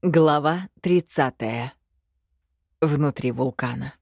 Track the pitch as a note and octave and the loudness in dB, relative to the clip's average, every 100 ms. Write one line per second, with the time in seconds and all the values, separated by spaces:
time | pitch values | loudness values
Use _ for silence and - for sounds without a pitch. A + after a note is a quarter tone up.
0 | F3+ E3 D#3 D3 D3 F3 F#3+ _ F3+ F3+ | 4 4 6 4 2 -2 -8 _ 0 0
1 | - - C3 - A2+ A#2 B2 - _ _ | 2 0 0 -2 -8 -6 -8 -12 _ _
2 | _ _ _ _ _ _ _ _ D#3 D3 | _ _ _ _ _ _ _ _ -2 0
3 | D3 - B2+ A#2+ C3 - B2 B2+ C3+ - | 0 -2 -6 -2 -4 -4 -8 -8 -10 -14